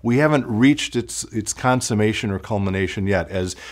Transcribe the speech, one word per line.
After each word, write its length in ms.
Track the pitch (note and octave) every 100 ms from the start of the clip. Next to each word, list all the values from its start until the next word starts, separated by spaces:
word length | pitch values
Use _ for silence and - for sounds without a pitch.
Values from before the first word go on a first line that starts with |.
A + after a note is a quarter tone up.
we 160 | A#2 B2
haven't 280 | D#3 D3+ A#2+
reached 500 | G#2+ C3 D3 - A#2+
its, 280 | A#2 - -
its 200 | A2+ G2+
consummation 800 | - B2+ B2+ - G#2+ G#2+ G#2+ A2
or 80 | F#2+
culmination 680 | - G#2 G2 F#2+ F#2+ - F#2+
yet. 220 | F#2+ E2
As 260 | F#2+ F2+ - -